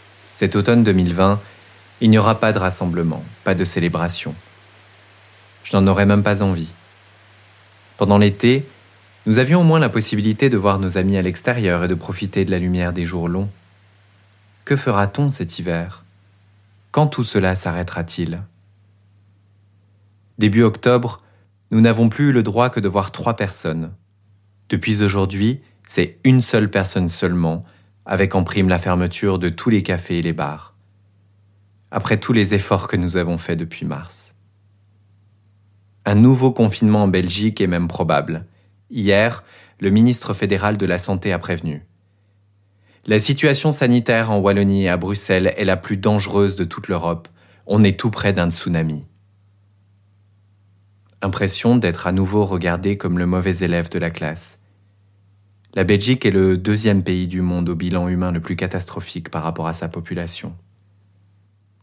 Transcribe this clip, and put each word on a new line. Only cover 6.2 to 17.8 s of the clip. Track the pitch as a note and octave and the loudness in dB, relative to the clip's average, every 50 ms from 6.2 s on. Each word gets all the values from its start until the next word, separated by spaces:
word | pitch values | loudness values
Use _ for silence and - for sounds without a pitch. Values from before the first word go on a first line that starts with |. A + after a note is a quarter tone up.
| G2+ | 2
pas | G#2 G2+ G2 G#2 | 2 0 0 0
envie. | F#2+ F#2 E2 E2 E2 F2 - _ _ _ _ _ _ _ _ _ _ _ _ _ _ _ _ _ _ _ _ _ _ _ - | 0 -2 -2 -4 -8 -12 -18 _ _ _ _ _ _ _ _ _ _ _ _ _ _ _ _ _ _ _ _ _ _ _ -2
Pendant | G2+ F#2+ G2+ G2+ | 2 4 6 6
l'été, | G#2 G2+ F#2+ - - A#2+ B2+ C#3 C#3 - - _ _ _ _ _ _ _ _ _ _ | 6 4 2 2 2 4 4 2 0 -4 -12 _ _ _ _ _ _ _ _ _ _
nous | A2 G#2+ A#2+ | 0 2 2
avions | B2+ C3 E3 F3+ | 4 4 4 4
au | E3+ | 6
moins | D#3+ D#3+ D#3+ | 6 4 4
la | C#3+ A2+ | 2 2
possibilité | G2+ A#2 G#2+ - G#2+ G#2 G#2 A2 G#2 - C#3 C3+ | 0 -2 -2 0 -2 0 0 0 0 2 2 2
de | A#2+ G2+ | 2 2
voir | F#2+ G2+ G2 F#2+ | 2 2 2 2
nos | G2 F#2 F2 F#2+ | 0 -2 -2 0
amis | F#2 G2 G2 F#2+ | 0 2 2 2
à | F2+ | 0
l'extérieur | F#2 F2 - - B2+ A#2+ A#2+ G#2+ F#2 F2 E2+ F2 | -2 -4 -4 -4 -4 -2 0 0 0 0 0 0
et | F2 | -2
de | F#2 | -2
profiter | E2 - - F2+ - G#2 F#2+ - G2+ F#2+ | -4 -4 -8 -8 -8 -8 -6 -2 -2 -2
de | E2+ | 0
la | F#2+ F2+ | -2 -2
lumière | F2 F2+ F2+ F2+ F2+ F2 E2+ | -2 -2 -2 -2 -2 -2 -4
des | F2+ E2+ | -4 -6
jours | E2+ F2+ F2 E2 F2 | -4 -4 -4 -4 -4
longs. | F2 F#2+ G2+ G#2 - - _ _ _ _ _ _ _ _ _ _ _ _ _ _ _ _ _ _ _ _ _ | -4 -4 -4 -6 -8 -12 _ _ _ _ _ _ _ _ _ _ _ _ _ _ _ _ _ _ _ _ _
Que | - C#3+ C#3 | -2 -2 -2
fera-t-on | - C3 G#2 G2 G2+ G2+ - - D3 C#3+ | 0 0 0 0 0 0 -2 -2 -2 -2
cet | C#3 - F2+ E2+ - - | -2 -4 -6 -8 -8 -8
hiver ? | E2 F2 E2+ E2+ E2+ F#2+ G2 - - _ _ _ _ _ _ _ _ _ _ _ _ _ _ _ _ _ | -6 -4 -4 -4 -4 -8 -12 -16 -20 _ _ _ _ _ _ _ _ _ _ _ _ _ _ _ _ _
Quand | - D3+ D3+ C#3+ | 0 0 0 0
tout | - - A2+ | 0 -2 -4
cela | - - G#2 F#2+ F#2 F#2 | -2 0 0 0 0 0
s'arrêtera-t-il ? | F#2+ - F2+ E2+ F2 | -2 -4 -4 -4 -4